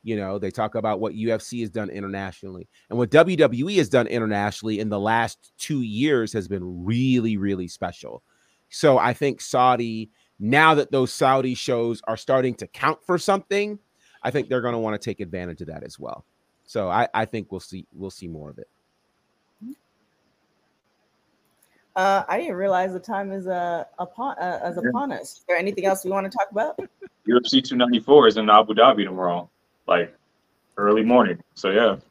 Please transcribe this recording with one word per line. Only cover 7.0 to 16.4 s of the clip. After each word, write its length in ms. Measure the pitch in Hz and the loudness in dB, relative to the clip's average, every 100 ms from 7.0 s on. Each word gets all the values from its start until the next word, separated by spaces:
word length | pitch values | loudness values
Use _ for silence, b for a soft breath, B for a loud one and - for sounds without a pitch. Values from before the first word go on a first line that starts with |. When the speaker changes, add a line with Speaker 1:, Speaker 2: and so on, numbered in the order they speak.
| 131 127 113 104 | 2 2 0 -2
Speaker 1:
really 300 | 101 95 87 | -2 -4 -8
special. 560 | - 90 - - 57 _ _ _ _ _ | -8 -10 -10 -16 -18 _ _ _ _ _
So 280 | - 156 127 | 2 4 6
I 160 | 107 | 4
think 280 | 120 139 - | 0 -2 -4
Saudi, 680 | - 131 127 123 117 110 110 _ _ _ | -4 2 4 2 -2 -8 -12 _ _ _
now 340 | 104 139 160 | 0 6 6
that 180 | 147 - | 4 2
those 220 | 135 131 | 0 -2
Saudi 400 | - 135 135 131 | 0 2 2 0
shows 480 | 123 - 120 117 110 - | -6 -4 -2 -2 -4 -6
are 100 | 113 | -8
starting 380 | - 131 127 113 | 0 0 0 -4
to 120 | 95 | -14
count 360 | - 139 156 - | -4 -4 -4 -4
for 120 | 175 | -2
something, 580 | - 196 - 202 208 208 _ _ _ _ | 0 -2 -2 -4 -4 -8 _ _ _ _
I 80 | - | -6
think 180 | 143 117 | -4 -4
they're 120 | 127 | -4
gonna 180 | 120 117 | -2 -4
wanna 180 | 110 104 | -4 -4
take 220 | - 95 | -8 -10
advantage 420 | 90 90 90 78 | -10 -10 -10 -12
of 60 | 80 | -14
that 160 | 78 | -14
as 160 | - - | -16 -14
well. 260 | 62 - _ _ | -14 -14 _ _